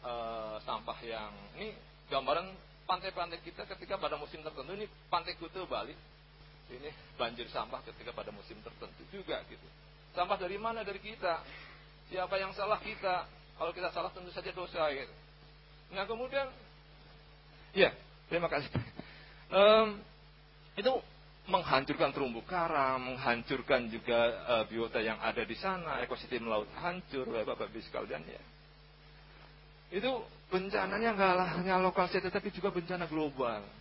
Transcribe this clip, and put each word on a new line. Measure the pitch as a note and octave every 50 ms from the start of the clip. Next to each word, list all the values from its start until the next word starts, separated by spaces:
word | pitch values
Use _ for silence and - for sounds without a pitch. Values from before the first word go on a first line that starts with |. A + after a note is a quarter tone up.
| -
eh, | B2 A#2+ A#2 A#2 A2+ A#2 A2+ A2 A2 G#2+ G#2+ -
sampah | - B2 A2 - - A#2 - A#2+
yang, | A#2 A2+ A2 G#2+ G#2 G#2 G2+ G2+ G2+ - D#3
ini | G3 A3 G3+ - - - - - - -
gambaran | C#3+ C3+ B2+ C3 D3 E3 F#3 F#3+ F#3+ F#3 - - - - - -
pantai-pantai | F#3 F3+ F#3 F#3+ F#3 F#3 F3 F3 E3 E3+ D#3
kita | E3+ E3+ - - - G3
ketika | - F#3 - G3 G3
pada | D#3+ D3 D3+
musim | D3 D3 C#3+ - D#3+
tertentu, | D3+ D#3 D3 D3 C3 C#3+
ini | F#3 G3+ G#3+ G3 - - - -
Pantai | - E3+ E3+ F3+ E3
Kuta | - E3+ D#3+ - F#3+ F#3 D#3+
Bali. | B2+ G#2+ G#2 B2+ D#3 - - - - - - - - - - - - - -
Ini | - B2 B2 C#3 D3+ D3 - - - - -
banjir | B2 A#2 A#2 A#2 A#2+ A2
sampah | - B2+ A2 A2 - C3 -
ketika | A2+ A2 - A#2 A#2+ A#2
pada | G#2+ G#2 G#2
musim | G#2 G2+ G2 - A2+ G#2 -
tertentu | A#2 - - A#2 F#2+ - - - -
juga | F#3+ G3 F#3 - D3 G#2 - -
gitu. | - - - - - - - - - - - - -
Sampah | F3+ F3+ F3+ G3+ F#3
dari | F#3 F3 G3
mana? | G3+ A3 A3+ A3+ A3+
Dari | G#3+ G3 G3 F#3+
kita. | F#3 G#3+ A3 - G3 F3+ E3 D#3+ - - - - - - - - - - - - - -
Siapa | F3+ F#3 F#3 F#3 G3 G3
yang | G3 F#3+ F#3+
salah? | G3+ G3+ G#3 G#3+ G#3+
Kita. | - G#3 G#3+ - G3 F#3+ F3+ F3 - - - - - - -
Kalau | - E3 E3+
kita | - F3+ F3+ E3+
salah | - F3 E3+ F#3
tentu | - F#3 F3+ F3+
saja | F3 G3 E3+ F#3+
dosa | F3 F#3 F3 E3+ - E3+ D#3 D3+
gitu. | C3+ C#3 C3 - - - - - - - - - - - - - - - - - F3
Nah, | F#3+ G3+
kemudian, | G3 A3+ A3 B3 B3+ C4 C#4 C#4 C4 - - - - - - - - - - - - - - - - - - - - - - - -
ya, | - F#3+ F#3 C#3 - - - - - - - -
terima | D#3+ E3+ E3+ D#3+
kasih. | - D3 C#3 - - C3+ A#2 - - - - - - - - - - - - -
Em, | F3+ F#3+ G3+ G#3+ G#3+ A3 A3 G#3+ G#3 G3+ - - - - - - - - - - - - - - -
itu | - G3+ B3+ C4 A#3 - - - - - - - - -
menghancurkan | - F#3 F#3 D#3+ C#3+ D3+ C3 C#3 C#3+ C#3+ B2+ E3 C#3
terumbu | C#3 C#3+ C#3 B2 A#2 A#2
karang, | - - F#3 F3+ E3+ E3 D#3+ D3 C3+ C3 C3 C3 B2+ B2+ B2+
menghancurkan | B2 B2+ A#2+ A#2+ A#2 A#2 - C#3+ C3 - - C#3+ B2 B2
juga, | A2+ A2 A2+ - - A#2+ A#2 A#2
eh, | A#2+ A2+ G2 - - A#2+ A2+ G#2+
biota | G2+ A2 A2+ A#2 A2+ - A#2+
yang | A2 A2+ A2 A2
ada | - A2+ G#2+ A#2+ A2
di | G2+ A2+
sana, | - - F#3+ F#3+ F3+ E3+ D#3+ C#3 B2+
ekosistem | B2 - C3 - - - B2+ A#2+ A#2 A#2
laut | A2 G#2+ G#2+ - - -
hancur, | D#3 F3 F3+ F3+ - - - C3+ B2+ - A#3 A2+ A2
Bapak | C3+ A#2+ - A#2+ G2+
Ibu | G#2+ A2+ -
sekalian | - - B2 G#2+ G#2 - - -
ya. | - A#1+ - - - - - - - - - - - - - - - - - - - - - - - - - - - - - - - F3
Itu | F#3+ G#3+ B3+ C4 A#3 G#3+ - - - - -
bencananya | F#3 F#3 F#3 G3 G#3 G#3 F#3+ F#3 G3 G3+ A3+ A#3 A3
nggak | G3 G3 F#3+ F3+ F3+ F#3 F3+ D#3+ F3
hanya | F3 F#3+ F#3+ F#3
lokal | F#3 F#3 F3+ G3 F3+ F3+
saja, | - F#3 F#3
tapi | F#3 - G3+ - G3+
juga | - F#3 E3+ G3+ F3+
bencana | F3+ E3 E3 F3+ F3 F3
global. | D#3 D#3 D#3 D#3 D3 C3 B2+ C3 A#2+ A2 G#2 G2+ G#2+ - -